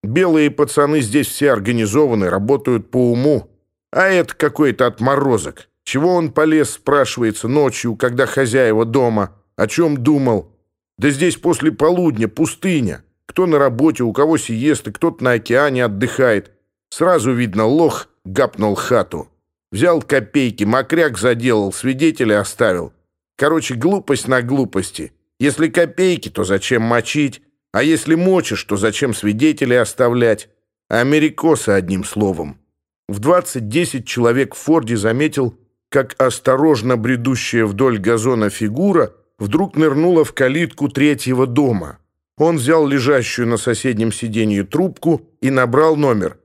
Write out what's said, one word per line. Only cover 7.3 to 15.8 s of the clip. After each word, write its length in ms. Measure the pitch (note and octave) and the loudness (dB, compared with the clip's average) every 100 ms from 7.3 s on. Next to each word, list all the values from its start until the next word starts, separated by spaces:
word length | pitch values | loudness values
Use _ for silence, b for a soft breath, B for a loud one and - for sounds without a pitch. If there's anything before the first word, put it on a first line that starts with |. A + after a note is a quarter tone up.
| - A2 | -2 -2
ночью, 480 | C#3+ C3+ - B2 G#2+ | 0 0 -2 -6 -2
когда 300 | B2+ A#2+ B2+ | -2 0 -2
хозяева 580 | - C3 B2+ A#2+ A2 | 0 0 2 2 2
дома? 520 | A2+ C3 A#2+ G#2+ G2 _ _ - | 0 0 0 0 -4 _ _ -6
О 100 | G#2+ | -4
чём 300 | - E3+ C#3+ | 0 0 0
думал? 600 | A#2+ D3 C3 G#2+ - _ _ _ _ _ | 2 2 2 0 -4 _ _ _ _ _
Да 120 | C#3+ | -2
здесь 260 | C3+ F3 - | 0 -2 0
после 340 | F3+ E3 D#3 | -2 0 -2
полудня 560 | G#2 D3+ F3+ E3+ A2 A2 | 0 0 2 0 0 -4
пустыня. 760 | - D#3+ - F#3+ E3 G#2+ C2+ _ _ - | -2 -4 -2 -2 -2 -2 -6 _ _ -8
Кто 200 | - F#3 | -2 2
на 120 | D3+ | 2
работе, 440 | C#3 A#2+ D#3 - | 2 2 0 2
у 100 | A#2+ | -2
кого 260 | G#2 D3+ D#3 | 0 2 0
сиеста, 540 | - A2+ C#3+ C#3+ - | -2 -2 0 -2 -4
кто-то 300 | G#2 E3 - | -4 -4 -2
на 100 | B2+ | -2
океане 520 | A#2+ - A#2+ D3 B2+ | -2 0 2 2 0